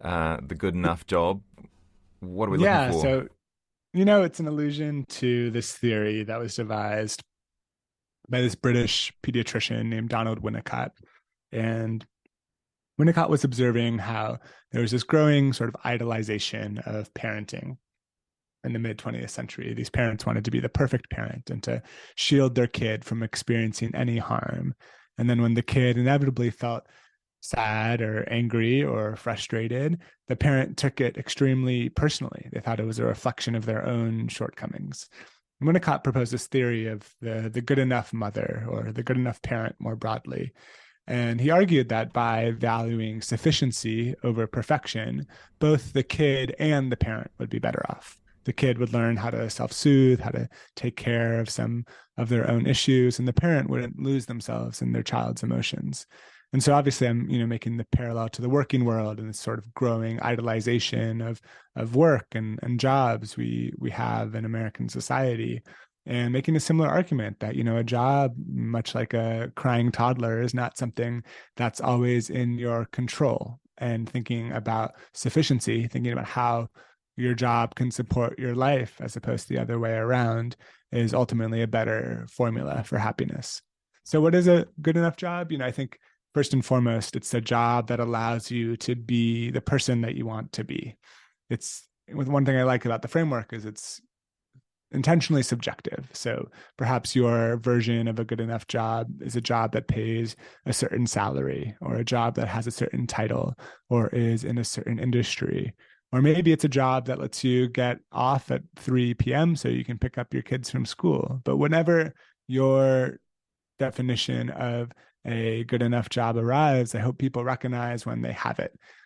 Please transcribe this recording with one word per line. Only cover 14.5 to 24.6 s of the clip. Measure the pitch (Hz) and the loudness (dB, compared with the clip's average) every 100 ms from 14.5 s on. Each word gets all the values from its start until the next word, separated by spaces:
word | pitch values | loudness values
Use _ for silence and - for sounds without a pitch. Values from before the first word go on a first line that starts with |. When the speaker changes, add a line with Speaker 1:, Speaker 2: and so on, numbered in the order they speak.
| - _ | -20 _
Speaker 2:
there | 120 | -2
was | 113 | 0
this | 123 | 0
growing | - 156 151 143 139 | 2 6 6 6 4
sort | 123 117 | 2 -4
of | - | -4
idolization | 120 120 117 113 107 104 - 110 104 107 113 | -4 -2 -2 -4 -2 -4 -4 -6 -8 -8 -8
of | 107 107 | -8 -8
parenting | - 113 107 104 - 135 131 _ _ _ _ _ _ _ _ | -10 -8 -8 -8 -10 -10 -12 _ _ _ _ _ _ _ _
in | 123 | -6
the | 117 | -4
mid-twentieth | 113 110 123 117 117 | -4 -6 -8 -8 -8
century. | - 120 - 117 | -10 -12 -10 -8
These | 117 120 | -8 -4
parents | - 117 107 113 | -2 -2 -2 -2
wanted | 113 110 | -2 -2
to | |
be | 123 | -2
the | 120 | -2
perfect | - 135 123 - | 0 2 0 -4
parent | - 80 123 - | -8 -8 -10 -10
and | 113 | -8
to | 117 120 - - - - | -6 -6 -8 -20 -16 -4
shield | - 139 131 120 | 2 4 4 4
their | 120 | 0
kid | - 113 113 - | 0 -4 -4 -6
from | 113 | -6
experiencing | 110 - - 117 113 - 117 | -4 -6 -2 0 0 -2 -4
any | - 123 117 | -2 0 0
harm. | - - - 50 | 0 -2 -2 -4